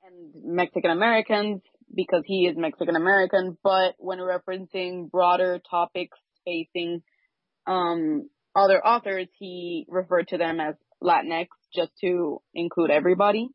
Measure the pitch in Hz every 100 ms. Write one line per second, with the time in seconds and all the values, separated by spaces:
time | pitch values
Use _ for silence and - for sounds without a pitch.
0 | 190 180 165 156 - 170 175 185 170 170
1 | 220 226 220 214 208 202 _ _ _ -
2 | - 175 151 190 180 160 165 - 175 165
3 | 175 196 185 196 185 170 196 190 185 -
4 | 180 185 185 180 - 190 185 190 180 180
5 | 165 185 180 175 185 180 _ 170 170 185
6 | 175 - _ _ - 175 165 180 170 170
7 | _ _ _ _ _ _ - 185 175 170
8 | 156 151 143 _ _ - 196 190 214 233
9 | 214 190 185 _ 196 180 175 170 - 175
10 | 180 180 - 175 165 165 151 156 _ _
11 | - 165 - 165 175 _ _ - 165 _
12 | 185 175 165 - _ - 170 - 165 151
13 | 165 180 202 208 240